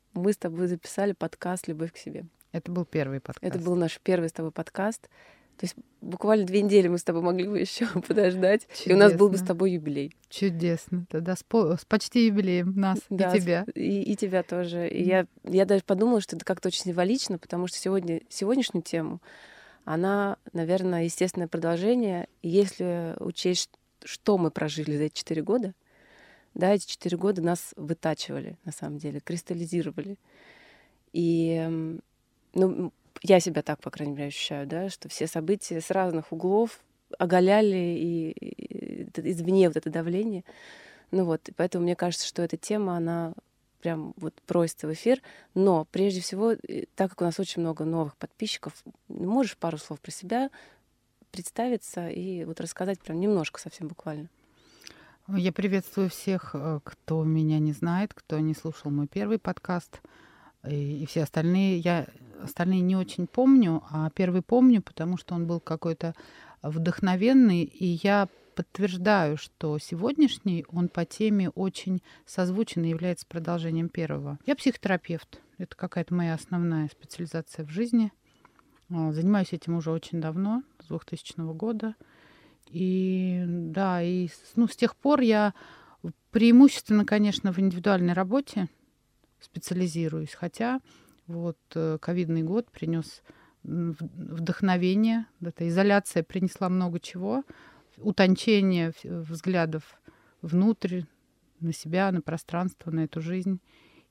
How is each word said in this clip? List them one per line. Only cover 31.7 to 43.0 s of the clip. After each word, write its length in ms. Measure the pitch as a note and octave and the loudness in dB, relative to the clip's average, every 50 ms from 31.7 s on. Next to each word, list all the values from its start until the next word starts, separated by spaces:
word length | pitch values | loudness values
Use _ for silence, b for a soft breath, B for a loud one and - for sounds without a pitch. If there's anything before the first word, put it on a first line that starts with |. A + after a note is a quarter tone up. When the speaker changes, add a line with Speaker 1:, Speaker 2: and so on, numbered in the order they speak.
| E3 D#3+ D#3+ D#3+ E3 E3 - _ _ _ _ _ _ _ _ _ - | -2 -4 -4 -6 -8 -12 -14 _ _ _ _ _ _ _ _ _ 0
Speaker 1:
ну, 160 | F3+ F#3 F#3+ | 2 2 2
м, 220 | - - F3+ E3 _ _ _ _ _ - - | 2 -2 -6 -6 _ _ _ _ _ -14 4
я 180 | E3+ G3 F3+ | 6 6 6
себя 220 | E3 F#3 D#3 D3+ D3 | 6 2 -4 -4 -4
так, 180 | - D3+ - | -4 -6 -6
по 100 | - - | -6 -14
крайней 220 | - - D3+ C#3+ C#3+ | -10 -8 -8 -8 -6
мере, 120 | C#3 D3 C#3+ | -6 -8 -8
ощущаю, 380 | C#3 - - - D#3 C#3+ C#3+ | -8 -8 -8 -8 -6 -8 -8
да, 220 | C#3 D3+ E3 F#3 G3 | -6 -6 -6 -6 -6
что 200 | F3+ - - - | -8 -12 -16 -16
все 180 | - - D3 | -8 -6 -6
события 540 | E3 - E3 D#3+ D#3+ G3+ G3+ - - - D#3+ | -4 -4 -6 -2 -2 -2 -2 -2 -8 -8 -8
с 100 | D#3+ - | -4 -2
разных 420 | F#3 F#3+ F#3 F#3 E3 D#3+ D#3 - - | 0 0 0 0 0 -4 -4 -6 -10
углов 480 | E3 E3+ F#3 G3 G#3 A#3 A3+ - - _ _ _ _ _ _ - - | -4 -2 2 2 2 2 0 -4 -14 _ _ _ _ _ _ -4 -2
оголяли 800 | - F3 F3+ F3+ F3+ F#3 G3+ G#3+ A3 G#3 F#3+ F#3 F3 F3 E3+ D#3+ | 0 4 4 6 6 6 6 6 6 4 2 2 0 -2 -2 -2
и, 320 | - E3+ E3+ E3 D#3+ D#3+ | -2 -2 -2 -2 -4 -4
и 760 | - - - - - - - - - - - - - - - | -8 -10 -12 -14 -14 -14 -14 -12 -12 -12 -10 -10 -10 -12 -12
т-, 220 | - - - - - | -10 -10 -6 -4 -4
извне 380 | F#3 E3 E3+ F3 F#3 G3 F#3+ F3 | -4 -2 0 4 6 6 6 6
вот 80 | D#3 | 4
это 140 | D#3+ - D#3+ | 0 -4 -4
давление. 540 | D#3 E3+ E3 E3+ F3 F#3 G#3+ A3+ G#3 F3 - B B B B B B B B B B B B B | -4 -4 -4 -2 -2 -2 -2 -4 -4 -6 -10 B B B B B B B B B B B B B
Ну 140 | - F#3+ F#3 | 0 0 2
вот, 240 | E3+ D#3+ D#3 _ - | 2 0 -2 _ -10
и 40 | - | -4
поэтому 300 | - E3 F3+ - F3+ F3 | -2 -2 -2 0 -2 0
мне 140 | F3 F3 | 0 0
кажется, 300 | - - F3+ E3+ - - | 0 -2 -4 -2 -4 -8
что 160 | - - - F3 | -8 -4 -4 -4
эта 140 | E3 - | -2 -4
тема, 400 | E3 - - G#3+ G#3+ G#3 F#3+ F3 | -6 -4 -4 -2 -2 0 -2 -2
она 380 | F3 | -2